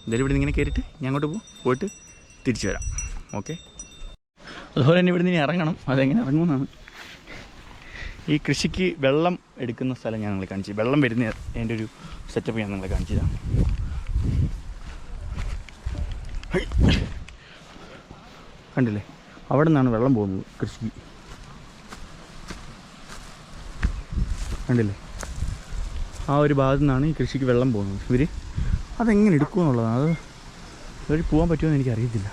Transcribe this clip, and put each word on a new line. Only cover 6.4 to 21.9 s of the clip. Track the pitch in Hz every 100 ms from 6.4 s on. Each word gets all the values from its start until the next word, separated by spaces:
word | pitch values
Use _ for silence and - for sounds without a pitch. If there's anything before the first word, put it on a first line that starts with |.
| 170 135 139 - - - - - - - - - - - - - - - -
ഈ | 151 -
കൃഷിക്ക് | 139 165 175 185 165 135
വെള്ളം | 143 170 180 _ -
എടുക്കുന്ന | 120 113 131 123
സ്ഥലം | 120 110
ഞാൻ | 104
നിങ്ങളെ | 98 95
കാണിച്ചു, | 98 95 104
വെള്ളം | 113 147 127
വരുന്ന | 113 113 - - 120
അതിൻ്റെ | 113 113
ഒരു | 110 - - - -
സെറ്റപ്പ് | - 107 113
ഞാൻ | 104 98
നിങ്ങളെ | 95
കാണിച്ചതാണ്. | 95 - - - - - - - - - - - - 127 92 - - - - - - - - - - - - - - - - - - - - -
ഹൈ. | 185 - - - - - - - - - - - - - - - - - - - - - -
കണ്ടില്ലേ, | 120 104 - - - - -
അവിടെ | 139 160
നിന്നാണ് | 151 127 113
വെള്ളം | 127 123
പോകുന്നത് | 101 95 - -
കൃഷിക്ക്. | 107 - 113 - - - - - - - - - -